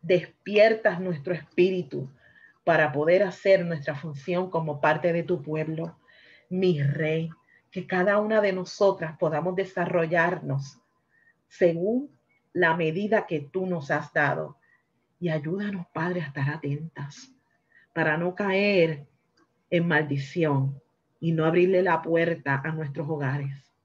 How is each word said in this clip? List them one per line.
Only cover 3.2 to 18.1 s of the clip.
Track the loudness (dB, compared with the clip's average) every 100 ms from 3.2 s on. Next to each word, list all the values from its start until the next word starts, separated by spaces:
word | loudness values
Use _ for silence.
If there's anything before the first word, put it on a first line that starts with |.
hacer | 2 0 4 4
nuestra | 4 -4 -6
función | -8 -8 -12 -4 -4 -2
como | -4 -4 0
parte | 2 2 0
de | -2
tu | -2 -4
pueblo. | -2 -6 -4 -6 -8 -12 _ _ -20 -20 _
Mi | 0 2 2
Rey, | 0 0 -2 -2 -4 -10 _ _ _
que | -12 -4
cada | 0 2 2
una | 2 2
de | 2
nosotras | 0 -6 2 2 4 -4 -2
podamos | 0 0 -2 -2
desarrollarnos | -4 -2 -2 0 2 2 2 0 -4 -4 -6 -14 _ _ _ _ _ _ _
según | 2 2 2 -2 -2 -4 _ _ _ _
la | 0 2 2
medida | 0 -2 0 0 0
que | -6
tú | -6 -6 -4
nos | -4 -2
has | -4 -2
dado. | 0 0 0 -6 -12 _ _ _ _ _ _
Y | -4
ayúdanos, | -4 -4 -4 -4 -6 -10
Padre, | -6 -4 -4
a | -6
estar | -4 -4
atentas | -4 -6 -6 -8 -12 -14 -14 -20 _ _ _ _ _ _
para | -2 0